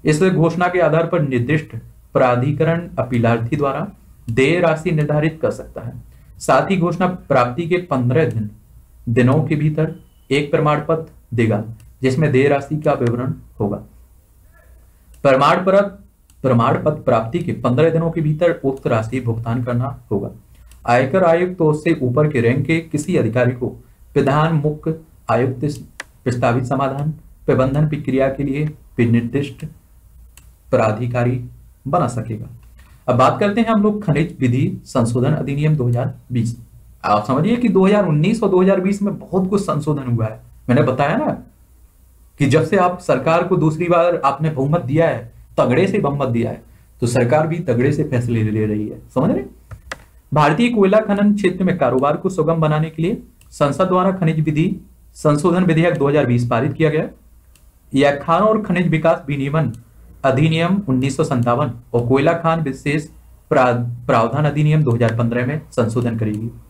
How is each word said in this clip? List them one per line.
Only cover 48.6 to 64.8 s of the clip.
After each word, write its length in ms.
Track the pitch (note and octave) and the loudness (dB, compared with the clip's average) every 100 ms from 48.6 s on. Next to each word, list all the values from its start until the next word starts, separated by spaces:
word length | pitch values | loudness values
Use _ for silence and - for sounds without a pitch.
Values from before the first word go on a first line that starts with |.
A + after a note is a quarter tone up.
| G#2+ | -2
रही 220 | G#2+ G#2+ | -2 -6
है, 120 | - - | -10 -8
समझ 200 | B2+ E3 | -2 0
रहे? 140 | F#4 G4 - _ - - - - - _ | 0 -4 -16 _ -20 -18 -18 -18 -20 _
भारतीय 360 | D3 D3 D#3 A#3+ | 2 2 2 0
कोयला 300 | A3+ F#3+ G#3+ | 2 4 4
खनन 340 | G#3+ G3+ G#3 | 2 2 2
क्षेत्र 300 | G#3 F3+ - | 2 0 0
में 120 | F#3 - | -2 0
कारोबार 380 | B2+ B2+ C#3+ D#3 | 0 2 0 -2
को 120 | F#3 | -4
सुगम 300 | F#3 D#3 E3 | -2 0 0
बनाने 300 | D#3 D3+ D#3+ | 0 0 -2
के 120 | D#3 | -4
लिए 200 | E3 A#3+ - _ - | -4 -4 -10 _ -20
संसद 360 | - C#3+ C3+ F#3 | -2 -2 0 0
द्वारा 240 | F#3 F#3 | 2 2
खनिज 280 | F#3 D#3+ D#3 | 0 0 0
विधि 340 | D#3 D3 F3+ - - _ - - | 0 0 -2 -2 -12 _ -20 -4
संशोधन 480 | D3+ D3 F3 F3 | 0 2 2 2
विधेयक 300 | F3 D#3+ E3+ | 2 2 2
दो 140 | D#3+ E3+ | 2 2
हज़ार 180 | D3 B2+ | 2 2
बीस 200 | A#2+ A#2+ | 0 2
पारित 240 | C3 D3 | 0 -2
किया 180 | D3 D#3 | 0 0
गया। 180 | D#3 G3+ - - - _ _ - _ _ | 0 -4 -10 -20 -20 _ _ -20 _ _
यह 260 | C3+ C#3 C#3+ | 2 2 0
खान 200 | - E3 | 0 2
और 200 | G#3+ A3 | 2 0
खनिज 260 | G#3 F3+ E3 | 0 0 0
विकास 360 | D#3 E3 E3+ - | 2 2 0 -2
विनियमन 440 | C#3 C#3 D#3+ C3+ G#2+ - - - - | -4 -2 -2 -2 -6 -18 -20 -20 -4
अधिनियम 580 | C3+ C3 D#3+ D#3+ E3+ G3 D#3+ | 0 2 2 2 0 0 0
उन्नीस 280 | C3 C3+ C3 | 0 0 -2
सौ 80 | |
संतावन 460 | D#3 C3 A#2 A#2+ C3+ - - | 0 0 2 0 -2 -6 -4
और 120 | A#2+ A#2 | -2 2
कोयला 240 | C3+ D#3 | 2 2
खान 260 | E3 E3 E3 | 0 0 -2
विशेष 440 | D3 B2+ D3 D3+ D3 - - - _ | -4 -4 -4 -4 -6 -18 -20 -20 _
प्रा-, 240 | C#3+ B2 A#2+ A#2+ - - | 2 4 2 -4 -8 0
प्रावधान 380 | B2 A#2 C3+ | 0 2 0
अधिनियम 380 | D3+ C#3+ D3+ D#3 | -2 0 2 2